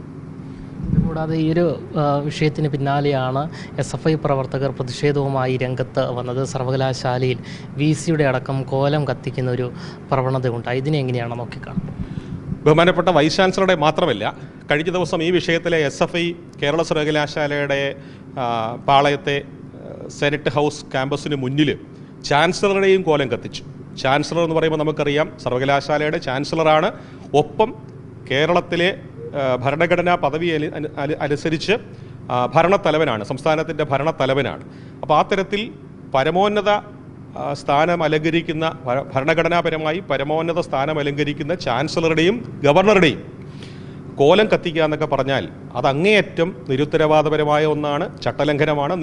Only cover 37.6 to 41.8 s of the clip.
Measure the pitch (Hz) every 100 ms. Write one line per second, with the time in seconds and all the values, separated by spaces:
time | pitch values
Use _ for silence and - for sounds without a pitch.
37.6 | - 143 160 175 156 156 156 165 165 156
38.6 | 160 165 131 127 - 135 139 165 165 175
39.6 | 165 160 156 170 - 139 139 156 165 170
40.6 | 160 135 139 156 143 143 147 143 147 180
41.6 | - 120